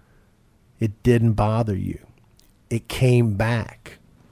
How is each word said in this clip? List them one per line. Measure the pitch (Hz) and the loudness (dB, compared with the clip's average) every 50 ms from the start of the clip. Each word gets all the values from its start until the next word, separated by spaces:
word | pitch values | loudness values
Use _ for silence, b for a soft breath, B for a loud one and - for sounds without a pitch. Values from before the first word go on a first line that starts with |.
| b b b b b b b b b b _ _ _ _ _ - | b b b b b b b b b b _ _ _ _ _ -6
It | 117 107 101 _ - | -6 -6 -4 _ 0
didn't | 123 120 117 113 117 104 | 2 2 4 4 2 2
bother | 107 104 107 110 113 117 110 98 | 2 0 0 0 -2 -2 -2 -4
you. | 92 95 92 - - - - _ _ _ _ _ _ _ _ _ _ _ - | -4 -6 -6 -8 -10 -14 -20 _ _ _ _ _ _ _ _ _ _ _ -6
It | 120 113 - - | -6 -6 -6 -8
came | - - 131 123 123 120 117 110 101 | -4 0 2 4 4 4 4 2 0
back. | 95 110 113 120 113 98 - - - - - - - _ _ _ _ _ _ | 0 -2 -2 -2 -2 -4 -8 -12 -20 -20 -20 -20 -20 _ _ _ _ _ _